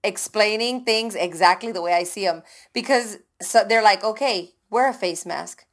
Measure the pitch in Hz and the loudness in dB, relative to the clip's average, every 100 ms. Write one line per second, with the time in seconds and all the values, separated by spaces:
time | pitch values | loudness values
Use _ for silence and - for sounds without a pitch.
0 | 214 202 - 214 208 214 240 254 247 220 | -4 -6 -8 0 0 0 -4 -4 -2 -2
1 | 226 202 180 170 175 185 233 196 170 175 | -2 -4 -4 2 4 4 -2 -6 0 0
2 | 175 - 190 165 - - _ - 240 262 | 0 -4 -4 -4 -10 -20 _ -8 0 0
3 | 233 208 _ _ - 233 202 226 214 190 | 0 -12 _ _ 2 2 4 4 6 4
4 | 214 220 269 202 175 _ _ 220 262 247 | 0 -2 -2 -2 -6 _ _ 0 0 0
5 | 185 165 175 147 170 - _ | -6 -6 -8 -10 -10 -16 _